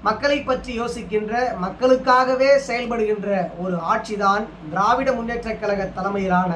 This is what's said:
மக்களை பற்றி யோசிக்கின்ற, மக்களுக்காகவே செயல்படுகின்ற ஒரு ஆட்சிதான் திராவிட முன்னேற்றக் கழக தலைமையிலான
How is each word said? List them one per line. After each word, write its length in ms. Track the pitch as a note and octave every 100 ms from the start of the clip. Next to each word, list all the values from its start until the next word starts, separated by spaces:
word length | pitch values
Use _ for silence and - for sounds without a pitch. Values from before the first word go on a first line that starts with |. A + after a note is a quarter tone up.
| G3
மக்களை 320 | G#3+ C#4+ C#4+ -
பற்றி 220 | B3+ - A3+
யோசிக்கின்ற, 540 | - A#3+ F3+ G#3+ G#3 A#3 B3 G3 F#3
மக்களுக்காகவே 840 | - B3+ B3+ C4 B3+ B3+ C4 C4+ C#4 -
செயல்படுகின்ற 640 | A#3+ A#3+ A#3 G#3+ G#3+ G3+ G3 E3 -
ஒரு 160 | F#3 F3+ E3
ஆட்சிதான் 520 | A3+ A3 G3+ G3+ G3+ A3 - D#3
திராவிட 400 | E3+ G#3 B3+ C4+
முன்னேற்றக் 500 | A#3+ A3+ A#3 A3 G#3+
கழக 260 | G#3+ G3+ F#3+ G3
தலைமையிலான 540 | F#3+ G3+ F#3+ F3+ F#3